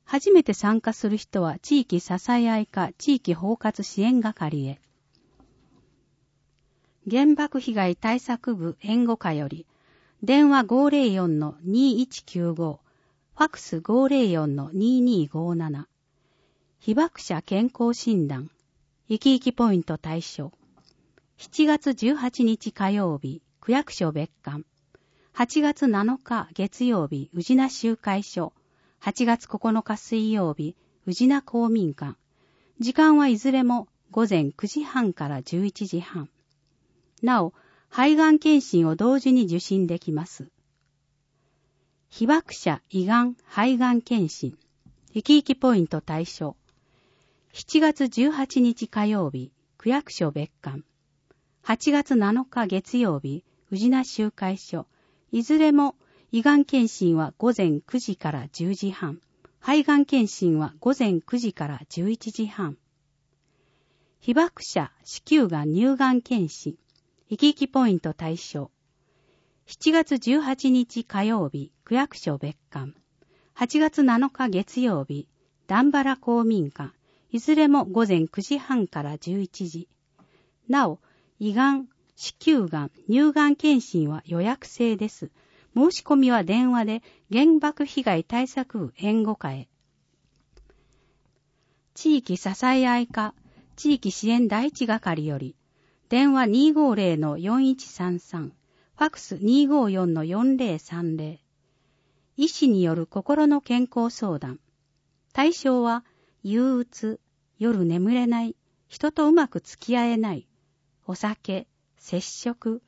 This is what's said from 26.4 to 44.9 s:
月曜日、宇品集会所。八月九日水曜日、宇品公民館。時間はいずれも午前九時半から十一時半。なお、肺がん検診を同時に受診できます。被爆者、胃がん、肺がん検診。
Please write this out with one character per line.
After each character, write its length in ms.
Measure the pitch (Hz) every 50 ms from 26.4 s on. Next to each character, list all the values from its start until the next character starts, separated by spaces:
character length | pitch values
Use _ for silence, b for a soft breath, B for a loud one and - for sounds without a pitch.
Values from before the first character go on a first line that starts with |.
| - - 165
月 300 | - 190 202 - - 247
曜 240 | 247 233 185 151 143
日、 220 | 151 139 139 -
宇 100 | - 175
品 260 | 170 - 254 262 262 254
集 260 | - - - 226 220
会 260 | - - 208 190 202
所。 300 | 202 - - 180 165 - - _ _ _ _ _ _ _ _ _
八 260 | - 202 - - 247
月 220 | 233 233 233 - -
九 340 | - 208 - 226 220 220
日 140 | - - 214
水 340 | - - - 226 226 220 220
曜 240 | 220 208 185 160 147
日、 220 | - 151 156 - _ _ _ _ _ _
宇 80 | 185 175
品 280 | - 247 262 285 277
公 260 | 269 - - 233 233 226
民 260 | 226 226 185 156 143
館。 220 | - 147 139 - - _ _ _ _ _ _ _ _ _ _ _ -
時 160 | 226 240 254
間 220 | - 311 311 302
は 100 | 294 285
い 100 | 269 233
ず 140 | 208 - 269
れ 140 | 262 262 254
も 240 | 240 240 240 - - _ _ _ _
午 160 | - 220 233 208
前 220 | 196 165 147 139
九 160 | - - - 208
時 160 | - 302 302
半 280 | - - 262 240 202
か 140 | 175 - 151
ら 160 | 143 147 131
十 240 | 139 - 170 175 196
一 200 | 202 - - 214
時 140 | 185 - 170
半。 280 | 175 - - 175 - - _ _ _ _ _ _ _ _ _ _ _ _ _ _ _ _ _ _
な 200 | - 240 254 220
お、 100 | 170 160 b b b b b b b b
肺 280 | - - 262 294 311
が 140 | 302 320 311
ん 80 | 302 302
検 260 | - 311 302 277 -
診 240 | - - 170 165 160
を 80 | 160
同 220 | - 208 247 269 269
時 140 | - 262
に 120 | 254 254 226
受 140 | 175 165 180
診 260 | - - 196 196 185
で 120 | 170 170 170
き 140 | - -
ま 140 | 156 151 170
す。 240 | - - - 143 - _ _ _ _ _ _ _ _ _ _ _ _ _ _ _ _ _ _ _ _ _ _ _ _ _ _ _ _ _ _ _ _
被 160 | - - 226
爆 280 | 240 302 330 - - -
者、 280 | - - 180 147 - _ _
胃 160 | - 190 180
が 160 | 196 226 240
ん、 140 | 240 247 240 - _
肺 340 | - - 202 214 254 262 240
が 140 | 254 247
ん 100 | 240 233
検 300 | 233 - 240 220 180 156
診。 240 | - - - 127 - - _ _ _ _ _ _